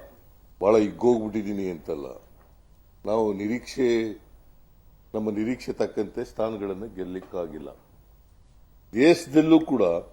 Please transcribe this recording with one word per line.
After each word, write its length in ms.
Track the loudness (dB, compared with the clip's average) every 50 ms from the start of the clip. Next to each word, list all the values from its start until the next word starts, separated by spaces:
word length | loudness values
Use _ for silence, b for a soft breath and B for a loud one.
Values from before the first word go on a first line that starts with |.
| -6 -16 -20 -20 -20 -20 -20 _ -20 -20 -8 0
ಬಹಳ 160 | 2 4 6 6
ಹಿಗ್ಗೋಗ್ಬಿಟ್ಟಿದ್ದೀನಿ 920 | 4 2 -2 0 2 2 2 2 0 -4 -4 -4 -4 -4 -4 -4 -4 -6
ಅಂತಲ್ಲ. 360 | -6 -8 -8 -8 -8 -8 -8 -12 -14 -16 -20 -20 -20 -20 -20 -20 -20 _ _ _ -20 _ _ _ _ -12 -6
ನಾವು 280 | -2 0 0 0 0 -2
ನಿರೀಕ್ಷೆ, 800 | -2 -4 -4 -4 -6 -6 -8 -4 0 2 2 2 2 0 -2 -6 -10 -16 -20 -20 -20 -20 -20 -20 -20 -20 -20 _ -20 _ -20 -20 -20 _ -10 -8
ನಮ್ಮ 160 | -4 -4 -2
ನಿರೀಕ್ಷೆ 440 | -2 -2 -2 -4 -4 -6 -6 -10 -4
ತಕ್ಕಂತೆ 520 | -4 -4 -2 -2 -4 -6 -6 -6 -8 -10
ಸ್ಥಾನಗಳನ್ನು 680 | -10 -6 -4 -4 -4 -4 -6 -6 -8 -8 -8 -10 -12 -12
ಗೆಲ್ಲಲಿಕ್ಕಾಗಿಲ್ಲ. 760 | -12 -10 -10 -10 -10 -12 -10 -8 -8 -8 -8 -10 -12 -14 -16 -18 -20 _ _ _ -20 _ _ _ _ _ _ _ _ _ _ _ -20 -20 _ _ -20 _ _ 0
ದೇಶದಲ್ಲೂ 640 | 4 6 6 6 4 0 2 4 4 6 8 6 6
ಕೂಡ 240 | 6 2 0 2 2 2 2 0 -2 -8